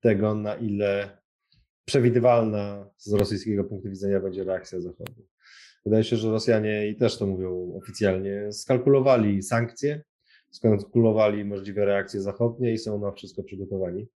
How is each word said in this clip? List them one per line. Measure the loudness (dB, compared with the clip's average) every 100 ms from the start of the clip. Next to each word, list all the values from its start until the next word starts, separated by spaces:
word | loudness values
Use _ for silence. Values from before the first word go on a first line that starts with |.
tego, | 4 2 2
na | -2 -6
ile | -6 -4 0 0 0 -4 -10 _ _ _ _ _ _
przewidywalna | -2 2 4 4 6 6 4 0 -4 -8 -16 _
z | -2
rosyjskiego | 2 2 0 -2 -2
punktu | -2 -6 -10
widzenia | -6 -2 0
będzie | -2 -6
reakcja | -4 -6 -6 -10
Zachodu. | -10 -12 -18 -18 _ _ _ -20 -20 _
Wydaje | 0 2
się, | 2 0
że | 0
Rosjanie, | -2 2 2 2 -2 -4
i | 0
też | 0 0
to | -4
mówią | -2 -4 -6 -8 -10
oficjalnie, | -14 -2 0 0 -4 -6 -8
skalkulowali | -10 -2 0 4 4 6 4 4 0
sankcje, | 0 -2 -2 -4 -4 -4 -10 _ _ _ _
skalkulowali | -2 2 2 2 4 4 6 2 2
możliwe | -4 -8 -8 -2
reakcje | 0 0 -2 -6
zachodnie | -6 -2 -2 0 -2
i | -2
są | -4 -6
na | -6
wszystko | -8 -14 -12
przygotowani. | -12 -10 -8 -4 -4 -6 -10